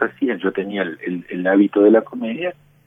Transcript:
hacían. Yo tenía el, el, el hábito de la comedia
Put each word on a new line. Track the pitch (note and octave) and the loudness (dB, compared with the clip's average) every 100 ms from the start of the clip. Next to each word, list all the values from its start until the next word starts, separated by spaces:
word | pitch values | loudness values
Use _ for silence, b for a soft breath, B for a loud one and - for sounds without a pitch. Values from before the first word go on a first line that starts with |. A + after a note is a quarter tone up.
hacían. | A2+ - C3 G2+ | -6 -2 -4 -2
Yo | F#2+ | -4
tenía | G2+ G2 G2+ | -4 -4 -4
el, | F2+ D#2 | -6 -8
el, | F2 F2+ - | -8 -8 -8
el | D#2+ F2+ | -6 0
hábito | G2 G2+ G#2 | 2 2 4
de | G#2 | 6
la | A2+ | 6
comedia | - B2 A2+ A#2+ F3 - _ _ | 2 -6 -8 -6 -8 -10 _ _